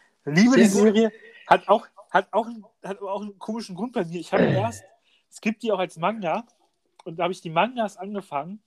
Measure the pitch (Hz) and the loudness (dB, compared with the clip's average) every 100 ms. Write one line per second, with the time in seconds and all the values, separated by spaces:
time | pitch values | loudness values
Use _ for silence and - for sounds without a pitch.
0 | _ _ - 156 233 269 220 196 214 208 | _ _ -2 4 6 6 6 6 4 4
1 | 220 - - - - 185 - 214 - - | 2 -2 -20 -20 2 2 4 2 2 -20
2 | - 180 190 196 226 233 196 _ 180 202 | -2 -2 0 -4 -4 -10 -18 _ -14 -10
3 | 196 202 208 196 - 226 220 175 240 240 | -8 -10 -10 -14 -10 -10 -10 -10 -6 -6
4 | 170 175 156 185 170 180 220 - - _ | -6 -8 -2 2 2 2 -2 -8 -20 _
5 | _ _ _ - 208 220 226 208 180 165 | _ _ _ -8 -6 -4 -4 -2 -2 -2
6 | 170 226 175 180 240 _ _ _ _ _ | -4 -4 -4 -4 -6 _ _ _ _ _
7 | - 165 175 185 175 160 214 254 214 - | -16 -6 -4 -4 -4 -2 -2 -2 -8 -8
8 | 190 208 - 143 160 214 | -10 -10 -8 -8 -8 -14